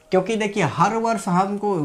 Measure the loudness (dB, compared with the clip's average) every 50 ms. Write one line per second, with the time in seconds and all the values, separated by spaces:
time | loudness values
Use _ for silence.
0 | _ 0 0 0 2 2 -2 -2 -2 -2 0 0 -2 0 2 2 2 2 2 0
1 | 0 0 -2 -2 -2 0 0 0 0 0 -2 -4 -2 -2 -2 0 0